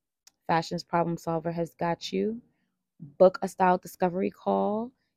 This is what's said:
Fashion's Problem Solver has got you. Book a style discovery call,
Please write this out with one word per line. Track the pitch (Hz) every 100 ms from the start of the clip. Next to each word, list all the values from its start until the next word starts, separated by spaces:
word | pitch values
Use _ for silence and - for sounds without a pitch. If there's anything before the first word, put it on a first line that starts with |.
| _ _ - _ -
Fashion's | 170 165 175
Problem | - 170 170 170
Solver | - 165 165
has | 170 170
got | - 170 170 -
you. | 190 202 233 - _ _ _ _ _ 147 -
Book | 185 185
a | 190
style | - 185 180
discovery | 180 - 185 175 202
call, | - - 196 196 208 240 - _